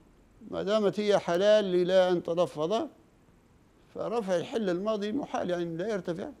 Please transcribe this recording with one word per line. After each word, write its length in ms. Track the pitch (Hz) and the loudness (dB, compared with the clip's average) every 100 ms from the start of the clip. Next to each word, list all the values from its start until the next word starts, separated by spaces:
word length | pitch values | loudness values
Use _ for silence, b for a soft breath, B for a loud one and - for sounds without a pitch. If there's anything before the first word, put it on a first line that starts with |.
| - _ _ - 220 | -20 _ _ -20 -10
ما 120 | 165 | -6
دامت 360 | 180 214 196 208 | 0 2 2 0
هي 200 | 208 190 | 2 2
حلال 560 | - 175 208 214 196 180 | 2 2 6 4 4 0
إلى 340 | 175 185 180 | 4 4 4
أن 140 | 175 | 2
تلفظ 640 | 170 170 170 151 165 220 277 - _ _ _ _ _ _ _ _ _ - | 0 0 0 0 -2 -2 -4 -10 _ _ _ _ _ _ _ _ _ -8
فرفع 400 | 165 233 190 175 | -4 -4 0 -2
الحل 340 | 147 269 196 | -2 -2 -2
الماضي 420 | 175 214 214 208 | -2 -2 -2 -2
محال، 380 | 247 - - 185 | -4 -4 -4 -2
يعني 280 | 175 170 165 | -2 -4 -4
لا 100 | 208 | -4
يرتفع، 420 | 202 175 170 285 - | -4 -4 -6 -8 -12